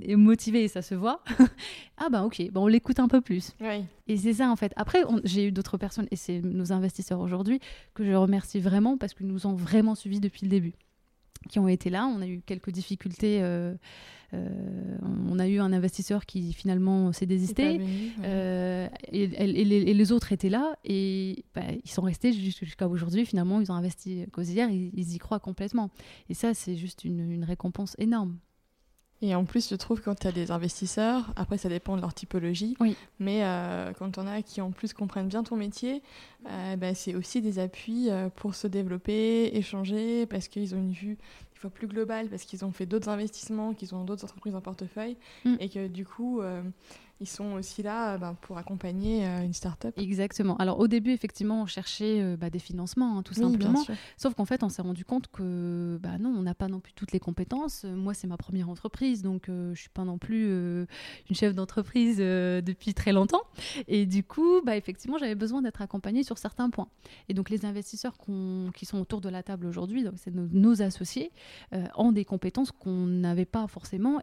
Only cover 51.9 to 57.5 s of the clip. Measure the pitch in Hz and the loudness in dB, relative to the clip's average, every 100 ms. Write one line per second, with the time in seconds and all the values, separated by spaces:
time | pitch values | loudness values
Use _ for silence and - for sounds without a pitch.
51.9 | - 214 214 190 170 170 170 - 180 175 | -4 0 2 2 -2 -4 -6 -6 -6 -4
52.9 | - 247 202 190 190 240 233 202 269 285 | 0 0 0 -4 2 4 4 4 4 2
53.9 | 214 - - 269 233 202 254 208 - 180 | -4 -12 -4 -2 0 0 0 -2 -2 -4
54.9 | 175 - 254 - - 185 175 175 175 175 | -6 -4 -4 -4 -6 -4 -4 -4 -4 -4
55.9 | 170 180 175 240 233 180 180 190 190 - | -4 -6 -4 -2 -2 -2 -2 -4 -6 -10
56.9 | - 196 185 - 175 180 | -12 -4 -4 -2 -4 -4